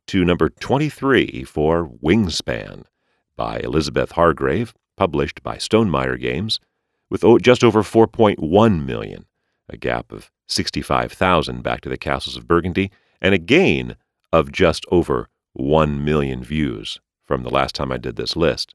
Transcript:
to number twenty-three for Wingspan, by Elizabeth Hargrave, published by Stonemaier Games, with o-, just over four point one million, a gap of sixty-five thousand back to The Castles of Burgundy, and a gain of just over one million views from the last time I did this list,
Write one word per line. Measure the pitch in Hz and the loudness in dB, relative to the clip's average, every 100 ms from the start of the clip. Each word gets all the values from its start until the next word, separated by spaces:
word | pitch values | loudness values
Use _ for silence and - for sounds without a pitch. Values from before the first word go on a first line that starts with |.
| - | -4
to | 98 87 | 0 2
number | 85 80 | 2 0
twenty-three | - - 135 151 - 135 117 62 - | -2 -4 -2 -2 -4 0 2 0 -4
for | 65 - 76 85 80 57 | -10 -2 0 0 -2 -6
Wingspan, | 69 110 95 80 - 58 50 50 - _ _ _ _ - | 2 2 2 -4 -6 -8 -8 -16 -20 _ _ _ _ -8
by | 57 57 | -6 -6
Elizabeth | 58 73 71 64 64 | -2 -2 -2 -2 -2
Hargrave, | - 85 76 67 82 117 _ _ - | 2 2 2 0 -2 -4 _ _ -2
published | 95 73 73 - | -2 0 -4 -6
by | - 55 | -12 -10
Stonemaier | - 110 110 69 65 62 | -2 0 2 0 -2 -4
Games, | 62 67 110 - _ _ _ _ - | -4 -4 -4 -8 _ _ _ _ -8
with | - | 2
o-, | 98 117 | 6 6
just | 107 123 | 6 4
over | 120 107 | 6 4
four | 98 113 113 | 2 4 4
point | - 107 - | 4 2 2
one | 78 95 113 85 | 2 4 4 2
million, | 67 57 52 50 - _ _ _ _ | -2 -6 -8 -14 -20 _ _ _ _
a | 57 | -10
gap | 62 60 - | -4 -4 -6
of | 53 - _ - | -16 -20 _ -10
sixty-five | - 90 76 - 65 60 | -6 -4 -6 -2 -2 -2
thousand | - 92 87 64 62 | -2 2 2 0 -6
back | 60 60 | -6 -6
to | 69 | -6
The | 65 | -8
Castles | - 67 - 64 | -6 -6 -6 -12
of | 58 | 0
Burgundy, | 85 87 82 98 _ _ _ | 0 0 -4 -4 _ _ _
and | 92 98 | 0 0
a | |
gain | 85 151 170 71 60 57 _ _ - | 2 2 4 0 -4 -12 _ _ 0
of | 82 71 | 0 0
just | - 90 76 - | 2 2 2 0
over | 90 76 64 58 _ _ | 0 2 -2 -4 _ _
one | - 67 78 76 71 | -8 0 2 2 0
million | 73 76 69 65 | 0 0 0 -4
views | 60 76 71 53 - - _ _ | -6 -4 -4 -6 -12 -16 _ _
from | - 67 | -6 -6
the | 60 | -2
last | 65 65 - | -2 -2 -4
time | 67 | -6
I | 64 | -6
did | 60 55 | -8 -8
this | 58 80 | -8 0
list, | 80 58 - | 0 0 -8